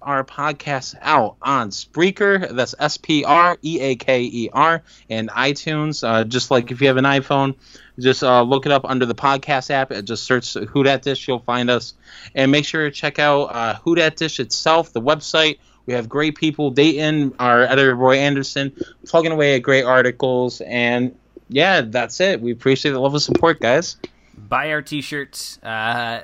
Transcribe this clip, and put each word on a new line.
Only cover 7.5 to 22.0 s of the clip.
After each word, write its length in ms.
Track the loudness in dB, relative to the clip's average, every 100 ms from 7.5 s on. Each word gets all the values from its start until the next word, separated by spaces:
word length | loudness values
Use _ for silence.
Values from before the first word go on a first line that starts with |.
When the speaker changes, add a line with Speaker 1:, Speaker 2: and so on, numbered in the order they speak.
| -4 _ -20 -20 0
Speaker 1:
just, 260 | 2 2
uh, 200 | 4 4
look 240 | 4 2 2
it 40 |
up 140 | 0 0
under 220 | -2 -2
the 80 | 0
podcast 560 | 0 0 0 -4 -2
app 180 | -2 -2
and 180 | -6 -8
just 160 | -8
search 300 | 0 0 0
Who 300 | -8 -4 2
Dat 180 | 2 2
Dish, 260 | -2 -6 -4
you'll 120 | -4
find 300 | -4 -2 0
us. 260 | 0 -2 -14 -20 -20 -8 0
And 160 | 2
make 120 | 2
sure 220 | 0 -2 -4
to 60 |
check 260 | -4 -6 0
out, 260 | 2 2 0
uh, 280 | -4 -6 -4
Who 160 | -2 2
Dat 200 | 0 -2
Dish 240 | -6 -6
itself, 540 | -6 -2 2 2 0
the 80 | -2
website. 560 | -2 -2 0 0 0 -2 _ _ -6
We 80 | -6
have 120 | -4
great 280 | -4 -4 -2
people, 340 | -4 -2 -2
Dayton, 640 | 2 2 2 0 0 -2 0
our 240 | 4 4
editor, 320 | 6 4 4 4
Roy 220 | 4 4
Anderson, 520 | 2 0 -4 -6 -6 -8 -14 _ 0
plugging 260 | 0 2
away 240 | 2 2 2
at 80 |
great 200 | 2 2
articles. 760 | 4 4 2 0 0 0 -2 -6
And, 560 | -6 0 0 2 -2 -6 _ -20 -4
yeah, 320 | 0 2 2
that's 400 | 0 -4